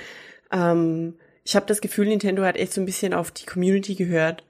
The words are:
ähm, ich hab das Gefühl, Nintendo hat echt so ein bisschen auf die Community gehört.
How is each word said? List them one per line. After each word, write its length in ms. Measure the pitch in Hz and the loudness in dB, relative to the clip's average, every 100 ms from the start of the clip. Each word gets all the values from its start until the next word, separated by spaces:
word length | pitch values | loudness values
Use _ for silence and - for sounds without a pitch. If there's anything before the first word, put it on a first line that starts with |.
| - - - - _ | -18 -18 -20 -20 _
ähm, 640 | 185 175 170 165 160 165 - _ _ | 0 4 4 2 0 -4 -8 _ _
ich 120 | - 202 | 0 0
hab 100 | 196 | 2
das 140 | 208 | -2
Gefühl, 260 | 202 - 208 | -2 0 2
Nintendo 360 | 208 202 190 | 2 0 2
hat 140 | 190 - | 0 0
echt 160 | 185 | -4
so 80 | 196 | -2
ein 40 | 185 | -4
bisschen 280 | 185 190 | -2 -2
auf 180 | 180 170 | -2 -4
die 140 | - - | -10 -8
Community 500 | 180 185 196 196 190 | 0 2 2 0 -4
gehört. 480 | 180 165 160 165 | 0 2 2 -2